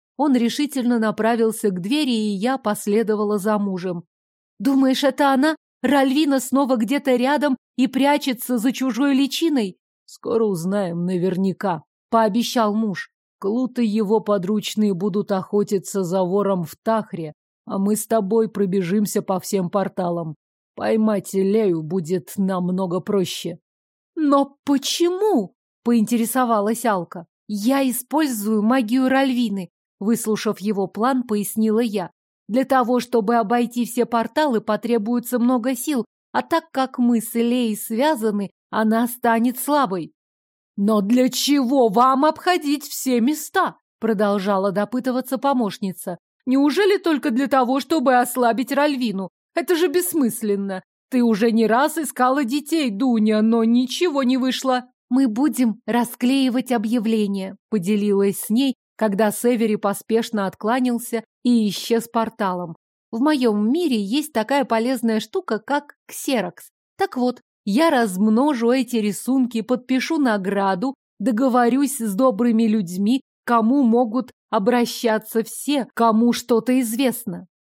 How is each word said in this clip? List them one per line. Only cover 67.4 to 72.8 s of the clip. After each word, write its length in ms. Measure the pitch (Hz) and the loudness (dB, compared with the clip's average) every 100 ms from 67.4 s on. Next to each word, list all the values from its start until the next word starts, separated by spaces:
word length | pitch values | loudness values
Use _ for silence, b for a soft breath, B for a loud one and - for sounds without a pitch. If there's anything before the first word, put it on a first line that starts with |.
| _ _ - | _ _ -2
я 260 | 202 330 | 2 4
размножу 800 | 277 226 180 214 214 294 262 233 | 2 0 0 2 4 2 2 2
эти 260 | 262 247 233 | 2 0 -2
рисунки, 640 | 208 196 - 269 240 226 | -2 -2 -2 0 0 -2
подпишу 560 | 220 247 247 262 - 320 | -2 -2 0 -2 0 0
награду, 800 | 262 208 190 202 196 190 254 - _ - | 0 0 -2 0 0 0 -4 -6 _ -6
договорюсь 800 | 208 220 269 240 240 254 285 - | -2 0 2 4 4 2 0 -2
с 160 | 226 190 | -4 2
добрыми 480 | 254 196 240 226 | 2 2 2 2
людьми, 580 | 226 220 | 2 2